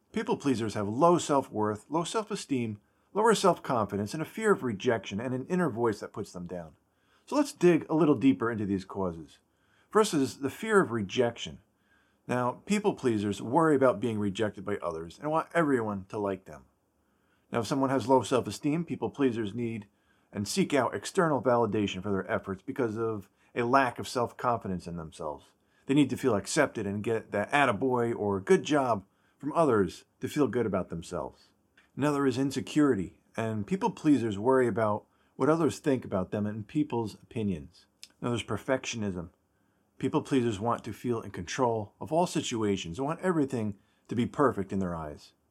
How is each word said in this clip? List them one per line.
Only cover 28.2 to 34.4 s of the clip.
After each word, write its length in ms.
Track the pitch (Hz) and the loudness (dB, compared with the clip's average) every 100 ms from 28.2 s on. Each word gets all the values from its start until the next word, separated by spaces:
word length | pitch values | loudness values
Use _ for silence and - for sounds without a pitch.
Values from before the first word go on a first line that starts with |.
| 101 98 | -2 -2
good 220 | 95 185 | 2 2
job 420 | 123 147 127 107 - _ _ - | 4 0 2 -2 -4 _ _ -12
from 120 | 143 | -4
others 500 | - 151 110 87 - _ - | 2 4 4 2 -2 _ -12
to 60 | 127 | -6
feel 180 | 147 127 | 0 0
good 200 | 120 110 | 2 0
about 220 | 92 87 | -2 -4
themselves. 580 | 85 - 85 65 _ _ _ _ _ _ - | -8 -8 -8 -8 _ _ _ _ _ _ -2
Another 320 | 147 143 139 | 0 2 2
is 100 | 120 | 2
insecurity, 760 | 139 131 98 151 143 104 82 _ _ - | -2 -2 -2 2 4 4 -2 _ _ -4
and 300 | 110 110 101 | -4 -4 -2
people 240 | 190 220 | -2 -2
pleasers 480 | - 156 131 113 | 0 2 4 2
worry 300 | 98 | 0